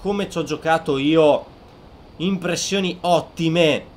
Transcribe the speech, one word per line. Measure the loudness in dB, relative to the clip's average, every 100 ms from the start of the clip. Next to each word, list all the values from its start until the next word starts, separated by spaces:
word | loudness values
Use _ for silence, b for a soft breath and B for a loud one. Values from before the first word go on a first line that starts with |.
come | -4 -4 -4
ci | -6
ho |
giocato | -6 -4 0 0 0 -2
io, | 2 4 4 2 -2 -18 -20 -20 -20 -20 -20 -6
impressioni | -4 -2 -4 -4 -2 -2 -2 -4
ottime. | 0 0 0 -4 0 4 2 2 -4